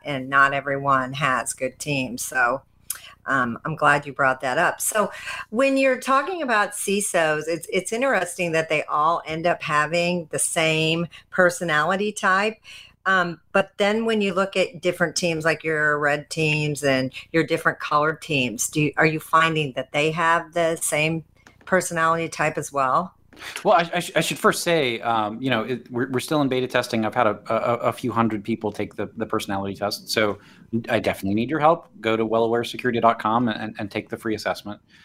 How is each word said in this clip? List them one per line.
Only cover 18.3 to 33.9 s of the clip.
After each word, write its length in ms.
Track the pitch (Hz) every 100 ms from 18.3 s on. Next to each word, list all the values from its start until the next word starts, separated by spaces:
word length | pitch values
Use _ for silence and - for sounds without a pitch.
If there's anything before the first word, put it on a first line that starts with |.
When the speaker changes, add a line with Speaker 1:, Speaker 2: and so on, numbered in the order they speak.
| 147 123 107 -
Speaker 1:
do 120 | 156
you, 120 | 147 -
are 100 | 160
you 120 | 156
finding 540 | - 160 160 156 147
that 180 | 127 131
they 200 | 147 156
have 420 | 160 165 170 160
the 220 | 170 165 165
same 480 | - 151 156 165 - _ - _ -
personality 600 | 185 175 170 165 165 165
type 320 | - 151 151
as 120 | 143
well? 440 | 139 131 143 185 - _ - - -
Speaker 2:
Well, 100 | 185
I, 160 | 185 170 -
I 40 |
sh-, 100 | - 156
I 60 |
should 160 | 156 143
first 240 | 214 180
say, 380 | - 165 131 117
um, 400 | 120 117 107 113
you 80 | 131
know, 140 | 117
it, 260 | 110 123 -
we're, 220 | 120 135
we're 80 | 127
still 240 | - 156
in 40 | 139
beta 200 | 127 127
testing. 380 | 127 120 117 110
I've 100 | 123
had 100 | 113
a, 140 | 104 -
a, 260 | 113 107 117
a 160 | 123
few 180 | 113 123
hundred 320 | 110 113 107
people 280 | 101 110 107
take 240 | 98 101 -
the, 140 | 101 -
the 80 | 107
personality 480 | 110 104 98 98
test. 360 | 98 101 - -
So 280 | 117 107 98 - - - 117 117
I 120 | 117
definitely 340 | 98 90 98
need 160 | 101 120
your 100 | 151
help. 280 | 147 165 - -
Go 140 | 113 110
to 80 |
well 200 | 113 113
aware 200 | 113 117
security 360 | 120 117 127 113
dot 180 | 113 113
com 300 | 107 113 123
and, 260 | 110 110 110
and 100 |
take 200 | 104